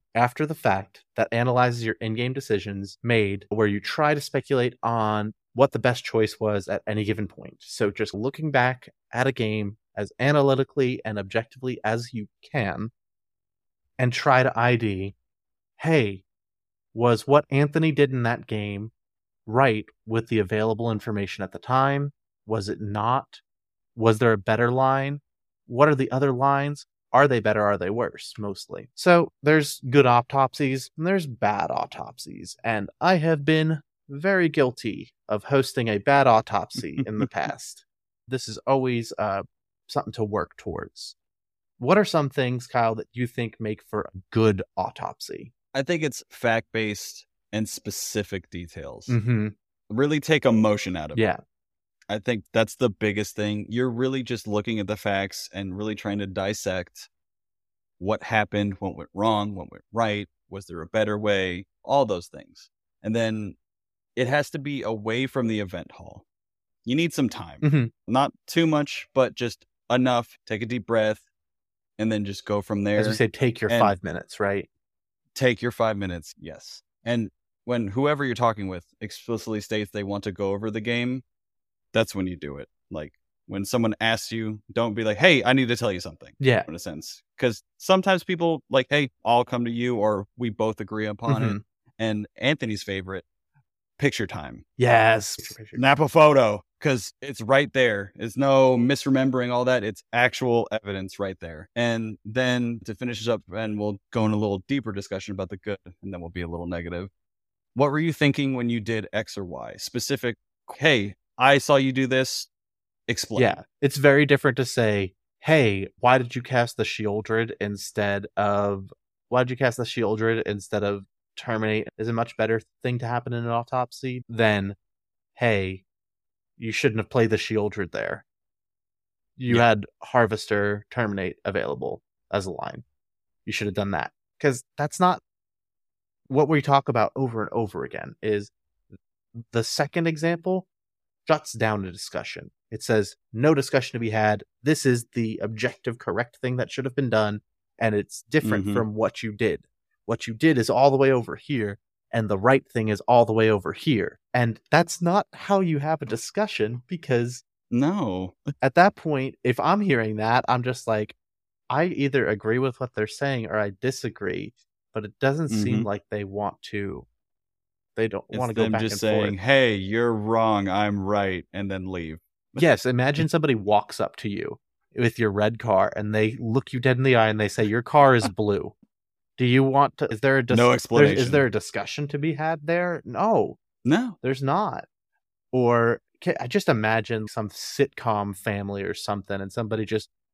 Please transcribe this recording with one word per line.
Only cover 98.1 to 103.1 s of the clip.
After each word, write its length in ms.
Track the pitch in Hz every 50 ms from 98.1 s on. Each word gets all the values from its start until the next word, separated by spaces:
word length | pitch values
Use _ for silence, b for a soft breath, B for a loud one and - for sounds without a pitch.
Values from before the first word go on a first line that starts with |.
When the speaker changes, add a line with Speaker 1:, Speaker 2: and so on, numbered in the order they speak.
| -
Speaker 2:
It's 220 | - 110 113 -
no 400 | 127 139 139 135 135 131 131 127
misremembering 720 | 120 120 131 139 - - 139 135 131 135 135 127 127 123 123
all 140 | 123 123 123
that. 180 | 127 127 120 98
It's 200 | 110 107 - - _ 117
actual 540 | 120 123 123 - - 131 123 117 117 - -
evidence 480 | 104 110 101 101 98 95 95 92 - -
right 180 | 101 95 92 -
there. 300 | 87 82 80 78 90 - _
And 420 | 117 120 117 117 113 113 110 104 - -
then 540 | 117 110 127 127 127 123 123 120 117 117 110 -
to 100 | - 104
finish 240 | - 131 123